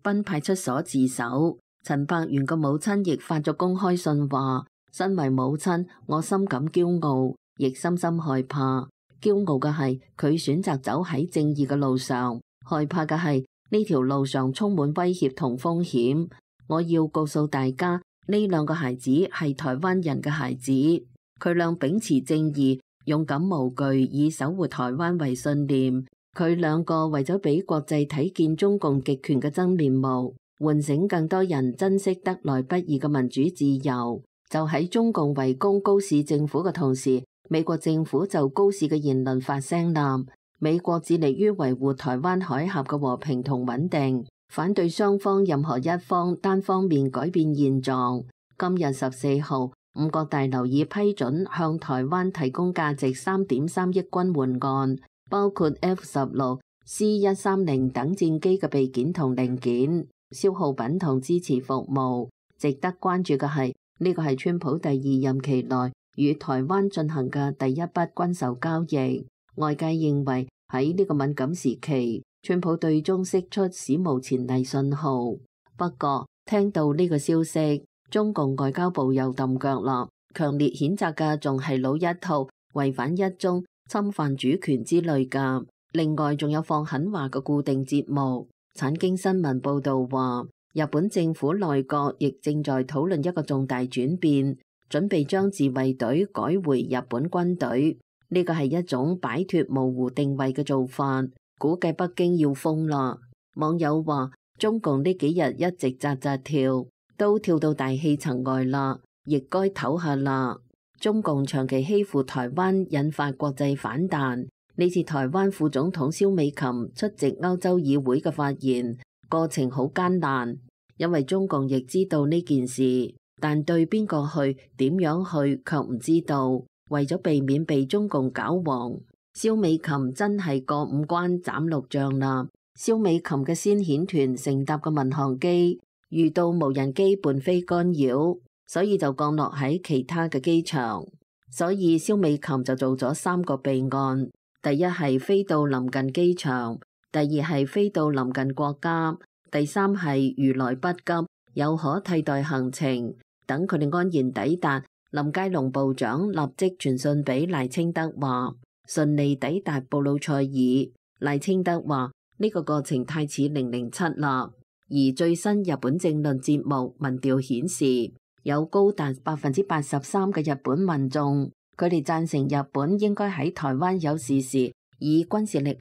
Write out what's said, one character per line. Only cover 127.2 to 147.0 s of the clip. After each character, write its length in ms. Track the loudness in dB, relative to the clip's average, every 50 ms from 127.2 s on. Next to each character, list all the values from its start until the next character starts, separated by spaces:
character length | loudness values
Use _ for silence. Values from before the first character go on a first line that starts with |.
| 0 2 2 2
免 240 | 2 2 0 0 0
被 220 | 0 2 0 0
中 200 | 2 0 0 0
共 240 | 0 0 0 0 -2
搞 300 | -2 -4 -4 -2 -2 -2 0
黃， 340 | -2 -2 -2 -4 -6 -8 -10 -12 _ _ _ _ _ -8
蕭 220 | -2 0 0 2
美 220 | 2 4 2 2 2
琴 360 | 0 0 -2 0 0 -2 -2
真 240 | -2 -2 0 0 0
係 240 | 0 0 -2 -2 0
過 180 | 0 -2 0 0
五 220 | 0 -2 -2 0
關 360 | 0 0 0 2 0 0 -2
斬 240 | -2 -4 -4 -2 -2 0
六 100 | -2 -2 -4 -2
將 300 | -2 -2 0 0 0 0
啦。 260 | 0 0 0 0 -2 -6 _ _ _ _ _ -6
蕭 200 | -2 0 2 2
美 160 | 4 2 2
琴 240 | 2 0 0 -2 -2 0
嘅 100 | 0 -2
先 220 | 0 2 2 2 2
遣 280 | 2 2 0 0 0
團 300 | 0 2 2 2 2 0
乘 300 | -2 -2 -2 0 0 0
搭 120 | 0 -2 -2
嘅 140 | -2 0
民 240 | 0 0 0 0 0
航 240 | 0 0 0 0 0
機 400 | 0 2 4 4 4 2 2 -2 _ _ _ _ _ -4
遇 200 | 0 2 2 4
到 200 | 4 2 2 2
無 200 | 2 2 2 2
人 220 | 2 0 0 0 2
機 220 | 2 4 4 4
伴 240 | 4 2 0 0 2
飛 220 | 2 2 0 0
干 260 | 2 0 0 2 2 2 2
擾， 440 | 4 2 2 2 2 2 0 0 -4 -8 _ _ _ _ -6
所 160 | -2 0 0
以 140 | 2 2 2
就 160 | 2 0 0
降 200 | 0 0 0 2 0
落 120 | 0 -2 -2
喺 260 | -2 0 0 0 0
其 220 | 0 0 0 0 0
他 240 | -2 -2 -2 -2 -2
嘅 140 | -2 -2
機 200 | 0 2 2 2
場。 440 | 2 0 -2 -2 -2 -2 -4 -6 -10 -12 -18 _ _ _ _ _ _ -10
所 220 | -4 -2 0 0
以 260 | 0 2 4 4 4 4
蕭 200 | 2 2 2 2
美 200 | 4 2 2 0
琴 240 | 0 -2 -2 -2
就 140 | 0 -2 -2
做 220 | 0 0 0 0 0
咗 160 | 0 -2 -2
三 280 | -2 -2 -2 0 0
個 120 | 0 -2 -2
備 420 | -2 -2 0 0 0 0 0 0
案， 340 | 0 0 0 0 -2 -2 -4 -8 _ _ _ _ _
第 160 | -2 0 0 2
一 80 | 2
係 320 | 0 0 0 0 2 2 2
飛 240 | 2 2 2 2 2
到 160 | 2 2 2
臨 280 | 2 2 0 0 -2 -2
近 220 | -2 -2 -2 -2
機 240 | 0 2 2 2 2
場， 420 | 2 0 -2 -2 -2 -2 -4 -8 -10 -12 _ _ _